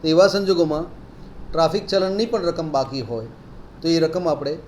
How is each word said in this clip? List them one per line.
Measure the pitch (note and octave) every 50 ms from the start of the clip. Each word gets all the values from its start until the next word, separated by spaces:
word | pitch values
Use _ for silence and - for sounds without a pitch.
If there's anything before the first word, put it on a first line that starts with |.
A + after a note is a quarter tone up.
| -
તો | D#3+
એવા | D#3+ E3+ F#3+ G3
સંજોગોમાં | F#3 G3+ G3 F#3+ F#3+ E3+ E3+ D#3 D3+ D3+ E3+ F3 - - - - - - - - - - - - -
ટ્રાફિક | D#3+ E3 D#3+ E3 G#3 -
ચલણની | - - G3 F#3 F#3+ F#3+ G3+ A3+
પણ | A#3 B3 G#3+
રકમ | F3 E3+ E3 E3+ D#3+ D#3
બાકી | C#3+ C3+ C3+ - B2+ C3+ A#2+
હોય | G#2+ A#2+ A2+ A2 A#2 - - - - - - - - - - -
તો | E3
એ | E3 E3
રકમ | D#3+ D#3+ E3 F3+ F3+ E3+
આપણે | D3+ C#3+ C#3+ C#3 D3+ E3 -